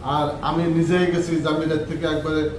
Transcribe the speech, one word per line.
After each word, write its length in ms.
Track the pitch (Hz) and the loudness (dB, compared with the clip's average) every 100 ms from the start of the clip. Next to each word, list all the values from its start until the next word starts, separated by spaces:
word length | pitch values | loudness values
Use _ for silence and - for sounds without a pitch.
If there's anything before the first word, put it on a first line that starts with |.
আর 260 | 127 147 147 143 | -2 -2 -2 -2
আমি 220 | 139 160 | -2 0
নিজেই 360 | 170 165 165 180 | 2 2 4 4
গেছি 360 | 180 170 - 165 | 4 2 0 0
জামিরার 520 | 147 156 160 156 - | 0 0 0 -2 -2
থেকে 180 | 147 160 | -4 -2
একবারে 440 | 151 156 156 151 | -2 -2 0 -2